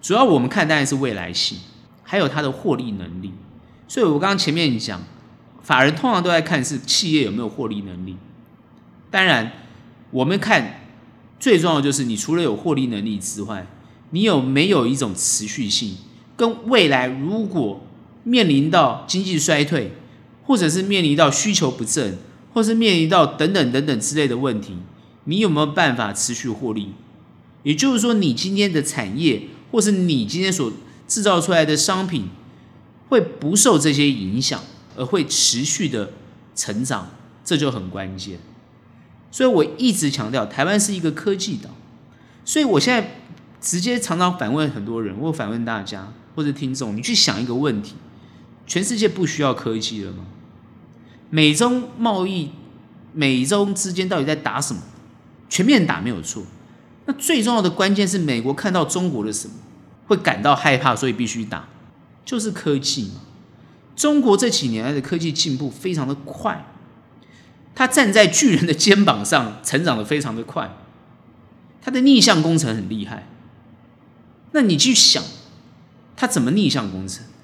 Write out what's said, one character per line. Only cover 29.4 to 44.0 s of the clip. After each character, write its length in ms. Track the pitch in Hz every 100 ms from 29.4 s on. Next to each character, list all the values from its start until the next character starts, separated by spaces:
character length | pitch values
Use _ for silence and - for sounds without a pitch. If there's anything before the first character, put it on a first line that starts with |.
| 107 - -
或 80 | 233
是 120 | 202
你 340 | 196 180 139 107
今 160 | 160
天 100 | 190
所 220 | 175 123 - - - -
制 140 | -
造 180 | 208 180
出 120 | 170
来 120 | 175
的 140 | 156 151
商 300 | - 190 190
品， 220 | 165 98 - - - - - - - -
会 120 | -
不 340 | - - 143 202
受 220 | 254 165
这 160 | 151
些 160 | 143 143
影 320 | 127 95 110
响， 180 | 131 110 - - - -
而 80 | -
会 180 | 196 143
持 360 | - - 117
续 240 | 147 - -
的 260 | 117 95 - - - - -
成 280 | - 104
长， 280 | 127 117 90 - - - -
这 100 | 165
就 140 | 143
很 220 | 117 92
关 260 | 92 95 95
键。 220 | 95 87 - - _ _ _ - - - -
所 120 | -
以 60 | 254
我 160 | 208 151 -
一 120 | 247
直 200 | 208 151
强 200 | 139 110
调， 140 | 127 104
台 180 | -
湾 160 | 151 208
是 140 | 208
一 60 | 196
个 120 | 160
科 240 | 151 - 196
技 220 | 185 135
岛。 140 | - - - - - - - - -
所 160 | 311
以 40 | 285
我 140 | 175
现 140 | 247
在 220 | 247 208 - - - - -
直 220 | - 175
接 180 | 190
常 200 | 240